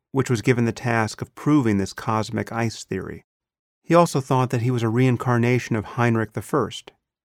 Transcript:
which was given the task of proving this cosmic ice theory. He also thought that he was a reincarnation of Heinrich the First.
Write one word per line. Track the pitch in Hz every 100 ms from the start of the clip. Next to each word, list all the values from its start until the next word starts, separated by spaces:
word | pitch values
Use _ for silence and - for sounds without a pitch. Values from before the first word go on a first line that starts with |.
| _
which | 131 127
was | 117
given | - 120 117
the |
task | - 123 113 107 -
of | -
proving | - 147 151 113 101
this | 95
cosmic | - - 110 107 110 104
ice | 117 113 -
theory. | - 95 - - _ _ _ _ _ _
He | - 165
also | 170 143
thought | - 131 127
that | 123
he | 120
was | 123
a | 113
reincarnation | 113 131 120 131 120 120 123 - 113
of | 92
Heinrich | - 120 113 110
the | -
First. | - 147 110 - - _ _ _